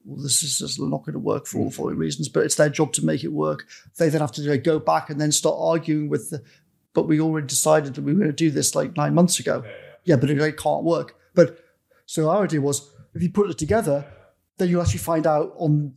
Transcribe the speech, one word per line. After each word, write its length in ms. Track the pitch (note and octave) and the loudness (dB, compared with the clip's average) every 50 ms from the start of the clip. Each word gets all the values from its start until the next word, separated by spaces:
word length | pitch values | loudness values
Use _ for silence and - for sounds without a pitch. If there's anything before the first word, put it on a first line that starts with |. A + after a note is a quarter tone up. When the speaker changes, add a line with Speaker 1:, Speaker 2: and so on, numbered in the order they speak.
| - | -18
Speaker 1:
"Well, 200 | - C#3 C#3+ C#3+ | -16 -12 -8 -4
this 180 | C#3 - - | -2 -2 -2
is 160 | D#3 C#3 - | -2 -2 -4
just 220 | - D3+ C3+ C3 - | -6 -6 -6 -6 -6
not 260 | C3+ C3 D3 - - | -4 -4 -4 -6 -6
gonna 140 | - - B2+ | -8 -8 -4
work 260 | G#2+ G#2+ G#2+ - - | -2 -2 -2 -2 -4
for 140 | - - - | -6 -6 -4
all 60 | - | -4
the 100 | - - | -4 -4
following 220 | - - - - | -6 -6 -4 -4
reasons," 300 | D3 D#3+ D#3 C#3+ D#3 D#3 | -2 -4 -4 -4 -4 -6
but 160 | B2+ - D#3+ D#3 | -2 0 0 0
it's 120 | D3+ - | 2 2
their 140 | - D3+ D3+ | 2 2 2
job 240 | C#3 - D#3+ C3 - | 2 0 -2 -2 -2
to 120 | C#3+ D3 | -2 -2
make 180 | D#3 D#3 C3+ C3 | -2 -2 -2 -4
it 80 | E3 | -6
work. 360 | D3+ D3 D#3 D#3 D3+ - - - - - - - - - | -4 -2 -2 -2 -4 -6 -10 -16 -20 -20 -20 -12 -4 -2
They 100 | E3 D#3 | 0 0
then 120 | C#3+ D#3 | 2 0
have 100 | D3+ D3 - | -2 -2 -4
to, 80 | D3+ | -6
like, 220 | D3 D3 D3 B2+ A2 | -2 -2 -2 0 2
go 160 | E3 D#3 D#3 | 0 0 2
back 320 | D#3 D#3+ D#3+ D#3+ - - | 2 0 0 0 -2 -4
and 100 | D3+ C#3 | -4 -2
then 100 | D3+ D3+ | 0 0
start 260 | D3 - - D#3+ D#3 E3 | 0 2 2 0 0 0
arguing 500 | E3 E3 E3 E3+ D#3+ E3 D3+ D3+ D3+ D3 | 0 0 0 0 0 -2 -2 -2 0 -2
with 220 | D3 D3 - - | -2 -4 -4 -6
the, 100 | D#3+ C#3+ - _ _ _ _ _ _ _ _ _ - | -12 -12 -12 _ _ _ _ _ _ _ _ _ 0
"But 120 | - D#3+ | 0 2
we 120 | D#3 D#3 D3+ | 4 4 2
already 260 | D#3+ D#3+ D#3+ D#3 D3 | 2 2 0 -2 -2
decided 480 | C3 C3 - - D#3 D#3 D#3 D3 C#3 B2+ | -2 -2 0 4 4 4 4 4 0 -6
that 80 | C#3 | -6
we 120 | C#3 C#3 D3 | -2 0 2
were 60 | G3 | 2
gonna 120 | G#3 D#3 | 2 2
do 180 | C#3+ - E3 D#3 | 2 2 2 2
this, 240 | C3+ D3+ D3 - - | 2 2 0 0 0
like, 240 | D3+ D3+ - - | -2 -2 -2 -2
nine 160 | - D3 D3 D3 | -2 0 2 4
months 260 | E3 F3+ F3 - - | 6 6 4 4 0
ago." 220 | B2 - - B2+ A#2+ | -2 -2 -2 -4 -6
Speaker 2:
Yeah, 80 | G#2+ | -10
yeah. 40 | - - - - - - - | -16 -18 -20 -20 -20 -4 2
Speaker 1:
"Yeah, 100 | F3+ D#3 | 4 4
but 160 | B2 B2+ C#3+ | 4 4 2
it, 80 | D3+ C#3 | 2 2
like, 180 | D3+ D#3 D3 | 0 0 -2
can't 260 | - - D3+ D3 - D3 | -2 -2 -2 -2 0 0
work." 320 | E3 E3+ D3 - - - _ _ _ - | 0 0 0 -2 -6 -12 _ _ _ 4
But 240 | F3+ E3 - - - _ _ _ _ _ _ _ _ _ | 4 4 4 2 -6 _ _ _ _ _ _ _ _ _
so 240 | - - E3 D#3 D#3 | -8 -4 0 0 2
our 140 | F3 G#3 G3+ | 2 2 0
idea 180 | D#3+ D#3+ D3+ | 0 0 0
was, 280 | C3+ C#3+ C#3 - - - _ - - _ - | 0 0 -2 -4 -6 -12 _ -20 -20 _ -6
if 100 | - F3 | -4 -4
you 60 | F3 | 0
put 200 | - G#3 G3+ F#3+ | 2 0 0 0
it 80 | E3 | -2
together, 480 | - D#3+ D3 G3+ A3+ A3 D#3+ C#3+ C#3+ C#3+ - - - - _ _ _ _ _ _ | -4 -2 0 0 0 2 2 0 0 -2 -6 -16 -20 -20 _ _ _ _ _ _
then 120 | - F#3 F3 | -2 0 2
you 100 | F3 F3 | 2 2
actually 200 | F3 - - F3 | 2 0 0 0
find 260 | - E3 E3 D#3+ D#3 | -2 -2 0 2 2
out 280 | E3 D3+ D3+ D#3+ - - | 2 2 2 0 -2 -4
on 360 | - F3 D3+ D3+ D3 D3 C#3 C3 | -2 0 2 2 2 0 -4 -4